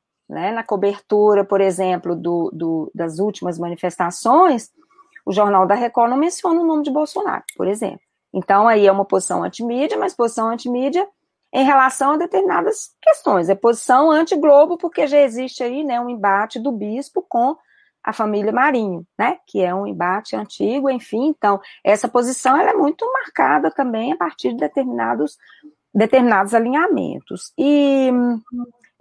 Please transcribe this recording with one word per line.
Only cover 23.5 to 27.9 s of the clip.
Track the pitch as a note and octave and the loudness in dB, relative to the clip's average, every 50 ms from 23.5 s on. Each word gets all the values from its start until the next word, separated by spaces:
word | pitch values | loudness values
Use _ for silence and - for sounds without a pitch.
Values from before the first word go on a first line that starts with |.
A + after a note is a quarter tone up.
| C4+ B3+ D4 - | 2 2 0 0
também | - - C4+ B3+ A3+ A3 A3+ B3+ D#4+ | -2 -2 -4 -2 -2 -4 -4 -4 -4
a | |
partir | E4 F4 D#4+ - - - - A#3 | -4 -4 -6 -6 -4 -4 -4 -4
de | A#3+ | -2
determinados, | D4+ D4 - C#4+ C4 B3+ A#3+ A#3+ A3+ A2+ - A3+ D4+ D4 - _ _ _ - _ _ - _ _ _ _ _ | -4 -4 -2 -4 -4 -4 -4 -4 -2 -2 -2 -2 -4 -6 -6 _ _ _ -20 _ _ -20 _ _ _ _ _
determinados | G#3+ A3 A3+ - C4 B3 A#3+ A3 F#3+ G3+ G3+ A3 | 0 2 4 4 4 4 4 4 2 2 2 2
alinhamentos. | A3+ A3+ A#3 C4 D4+ E4+ A4 F4 D#3 F3+ D3+ C3+ - - _ - F3 - - _ - | 0 0 2 0 0 0 0 0 -2 -2 -6 -8 -10 -12 _ -14 -14 -14 -14 _ -2
E, | C4 C#4+ D4 D4 C#4+ C#4 | 0 2 4 4 4 2